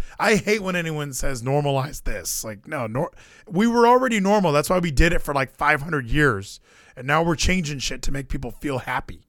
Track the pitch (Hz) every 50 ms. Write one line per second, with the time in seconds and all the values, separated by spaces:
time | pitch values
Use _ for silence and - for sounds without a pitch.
0 | - - - - 165 202 226 196 - 202 208 226 190 190 180 180 170 160 156 151
1 | 147 143 131 127 143 143 135 123 113 127 139 147 147 143 139 135 131 151 - -
2 | - - 113 101 - - - - - 113 110 101 - - 156 147 120 110 110 127
3 | 165 - - - - - - - - - 185 165 214 233 233 240 233 233 247 247
4 | 262 254 233 214 190 190 208 214 190 170 143 143 151 - 185 185 175 175 143 120
5 | 160 170 170 160 - - 143 139 135 127 - _ 156 147 151 147 139 175 160 147
6 | 127 113 123 147 151 139 113 98 98 - - - _ _ _ - - - _ -
7 | 123 131 147 156 170 170 170 - - 185 180 185 170 139 147 135 117 - 135 131
8 | - - - 135 135 - - 139 135 120 110 - - 143 139 123 - - 127 131
9 | 135 - 87 - -